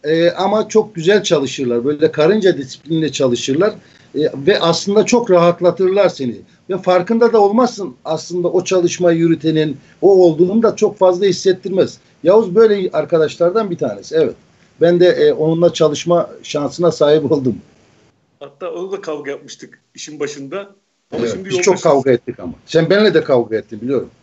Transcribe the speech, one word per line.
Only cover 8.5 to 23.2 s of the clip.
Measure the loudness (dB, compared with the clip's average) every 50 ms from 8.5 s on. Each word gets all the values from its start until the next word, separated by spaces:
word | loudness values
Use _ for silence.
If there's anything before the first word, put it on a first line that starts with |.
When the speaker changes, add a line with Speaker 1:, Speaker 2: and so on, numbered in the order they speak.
| 0 -2 -2
Speaker 1:
çalışmayı | 0 -2 0 0 0 -2 0 0 2 2 2
yürütenin, | 2 0 0 0 -2 -2 0 0 -2 -2 -6 -10 _ _ _ _
o | 2 4 6 6 6
olduğunu | 4 4 2 0 2 2 2 0
da | 0 0
çok | 0 -2 -2 0
fazla | 2 2 2 2 2 0
hissettirmez. | -2 -2 0 0 -2 -2 -2 _ -4 0 0 -2 -2 -4 _ _ _ _ _ 0
Yavuz | 4 4 4 2 2 2
böyle | 4 4 4 4 0 -2 -4 -4
arkadaşlardan | -4 -4 0 0 0 0 0 0 -2 -2 0 0 0 -4 -4
bir | -6
tanesi, | -6 -6 -6 -6 -10 -12 -4 -2
evet. | 0 0 0 -2 _ _ _ _ _ _ _ _ _
Ben | 2 2 4 4
de, | 4
e, | 4 4 4 2 2 2
onunla | 2 0 0 0 2 2 2 2
çalışma | 2 0 0 0 -2 -2 0 0 0 0 -2 -8 -20 -16
şansına | -8 -6 -6 -6 -6 -4 0 -2 -2
sahip | 2 2 2 4 4 2 2 0
oldum. | -2 0 0 -2 -4 -4 -12 _ _ _ _ _ _ _ _ _ _ _ _ _ _ _
Speaker 2:
Hatta | -20 -20 _ _ -12 -10
onunla | -10 -10 -8 -8 -10 -10
kavga | -10 -10 -12 -10 -10 -10
yapmıştık | -10 -12 -12 -20 -20 _ -20 -20 -20 _ _ _ _
işin | -18 -18 -16 -10 -8
başında. | -8 -8 -8 -12 -14 -12 -12 -12 -12 -14 _ _ _ _ _ _ _ _
Ama | -6 -6
Speaker 1:
Evet, | -4 -4 -4
Speaker 2:
şimdi | -8 -8 -6
Speaker 1:
biz | -4
çok | 0 0
Speaker 2:
yoldaşız. | 0 0 2 2
Speaker 1:
kavga | 2 2 2 2 0
ettik | 0 0 _ -8 -14 -12
ama. | -12 -14 -14 -16 _
Sen | -2 0 0 2 2
benimle | 2 2 2 4 2
de | 2